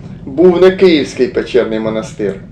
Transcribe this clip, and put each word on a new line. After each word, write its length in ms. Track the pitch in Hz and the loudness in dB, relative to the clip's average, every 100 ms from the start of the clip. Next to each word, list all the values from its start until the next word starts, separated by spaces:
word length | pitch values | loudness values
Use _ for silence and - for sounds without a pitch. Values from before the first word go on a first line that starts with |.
| - - | -18 -16
був 360 | - 143 180 175 | -8 2 4 6
не 100 | 185 | 4
Київський 580 | 185 190 151 127 - 123 | 4 2 2 -2 -2 -2
печерний 520 | 113 - 120 110 110 | -2 -2 -2 -2 -4
монастир 540 | 110 110 - - 101 95 - | -4 -6 -8 -6 -6 -8 -14